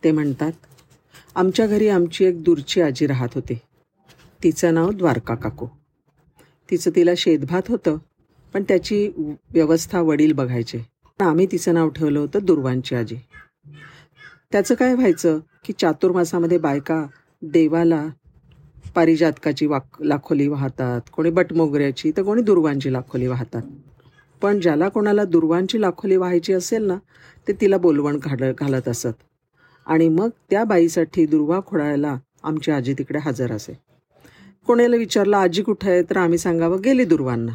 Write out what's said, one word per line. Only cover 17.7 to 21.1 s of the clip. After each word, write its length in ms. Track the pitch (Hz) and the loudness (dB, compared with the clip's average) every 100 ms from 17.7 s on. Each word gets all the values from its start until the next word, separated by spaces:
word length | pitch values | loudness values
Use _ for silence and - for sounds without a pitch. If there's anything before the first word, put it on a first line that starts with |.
| 160 170 160 151 - _ _ _ _ - - - | 2 2 2 -2 -12 _ _ _ _ -20 -20 -8
पारिजातकाची 720 | - 165 160 160 - - 143 151 | 0 2 4 2 0 -4 -2 -2
वाक-, 360 | 143 - - | -2 -6 -8
लाखोली 460 | 151 143 - 147 143 | -4 -4 -2 0 0
वाहतात, 520 | 147 135 - 127 120 117 | -2 -4 -4 -4 -4 -8